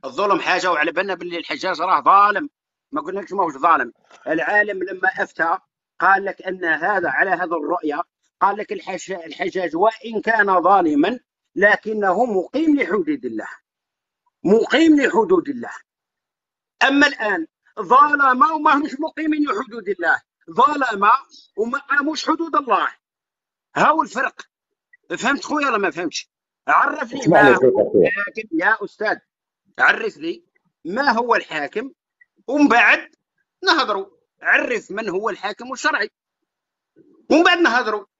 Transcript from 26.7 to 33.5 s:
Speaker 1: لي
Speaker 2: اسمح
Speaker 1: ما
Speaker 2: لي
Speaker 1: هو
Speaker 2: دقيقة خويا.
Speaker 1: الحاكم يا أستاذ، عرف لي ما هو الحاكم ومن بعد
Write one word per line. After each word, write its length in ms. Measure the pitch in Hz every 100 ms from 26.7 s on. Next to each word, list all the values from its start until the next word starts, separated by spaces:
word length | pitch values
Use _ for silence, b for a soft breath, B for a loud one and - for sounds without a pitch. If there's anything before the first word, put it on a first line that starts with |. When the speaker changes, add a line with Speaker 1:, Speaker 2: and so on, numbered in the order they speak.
| 160 269 294 -
Speaker 1:
لي 60 | -
Speaker 2:
اسمح 240 | - -
Speaker 1:
ما 60 | 104
Speaker 2:
لي 60 |
Speaker 1:
هو 40 | 92
Speaker 2:
دقيقة 320 | 127 208 -
خويا. 140 | 107 -
Speaker 1:
الحاكم 400 | 101 101 - 220 320
يا 260 | 190 220
أستاذ، 320 | 202 _ 208 175 _ _ _ _ _ -
عرف 380 | 135 214 220 147
لي 260 | 160 196 _ _ _ _
ما 260 | 160 214 277
هو 240 | 226 240
الحاكم 560 | 214 - 156 139 208 262 _ _ _ _ _ -
ومن 200 | 285 285
بعد 320 | 233 214 311 - _ _ _ _